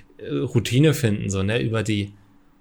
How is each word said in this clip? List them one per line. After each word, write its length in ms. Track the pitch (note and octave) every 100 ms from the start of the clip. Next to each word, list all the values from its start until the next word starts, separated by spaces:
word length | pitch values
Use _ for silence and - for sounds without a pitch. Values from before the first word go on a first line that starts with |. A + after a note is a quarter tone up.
| - -
äh, 200 | - C#3+
Routine 560 | C#3 B2 G2+ B2 D#3
finden, 360 | C#3+ A2+ G#2 G#2+
so, 140 | F#2+
ne, 180 | F#2+ A#2
über 220 | C3 A2
die 300 | G#2+ G#2 G2+ - _ _ _ _